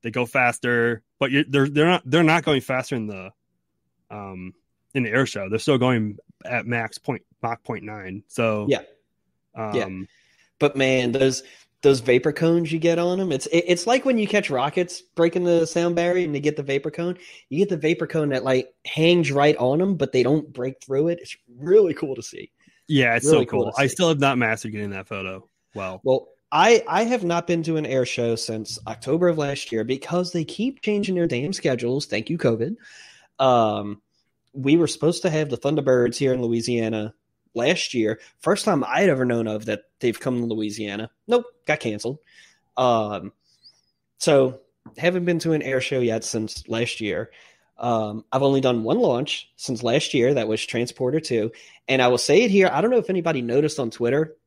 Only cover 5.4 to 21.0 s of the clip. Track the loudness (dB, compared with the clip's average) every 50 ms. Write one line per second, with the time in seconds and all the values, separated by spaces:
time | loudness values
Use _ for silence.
5.4 | -6 -4 -4 -2 0 2 2 2 4 2 2 2 0 -4 -6 -10 _ _ _ _
6.4 | -10 -6 -6 -6 -4 -4 -4 -4 -4 -6 -10 -12 _ -8 -8 -8 _ _ _ _
7.4 | -8 -8 -8 -8 _ -10 -10 -10 -10 -14 -16 -14 -14 -12 -12 -14 -14 _ -4 -2
8.4 | 0 0 0 -2 0 -2 -2 -2 -4 -12 _ _ _ _ _ _ _ _ _ _
9.4 | _ _ _ -10 -10 -4 -4 -4 -4 -4 -8 -12 -14 -16 _ _ _ _ _ _
10.4 | _ _ _ _ 0 0 2 2 2 2 2 2 2 0 2 2 2 2 2 -2
11.4 | -10 -14 -20 -20 _ _ _ _ 4 4 4 4 4 4 4 4 4 2 -2 2
12.4 | 2 2 4 2 2 0 -4 0 0 2 2 2 2 0 0 0 -2 -2 -2 -4
13.4 | -4 2 2 2 2 2 -2 -2 0 0 0 2 2 2 2 2 0 2 0 0
14.4 | 0 0 -2 -2 -2 0 0 -2 -2 -2 -6 -16 _ _ _ 2 2 2 2 0
15.4 | 2 2 4 2 2 2 0 0 0 2 2 2 0 2 2 0 0 -2 -2 -2
16.4 | -2 -2 -2 -2 -4 -2 -2 -2 -2 -4 -8 -6 -6 -6 -6 -8 -14 -20 -20 -20
17.4 | _ _ -2 -2 0 0 -2 -2 0 0 0 0 -4 -4 -2 -2 0 0 -2 -2
18.4 | 0 0 0 0 0 -4 _ _ _ -10 -2 2 4 4 6 4 2 2 2 4
19.4 | 4 4 4 4 2 2 2 2 2 0 0 0 -2 0 2 2 4 4 2 2
20.4 | 0 -4 -10 -8 -8 -8 -8 _ -8 -4 -2 0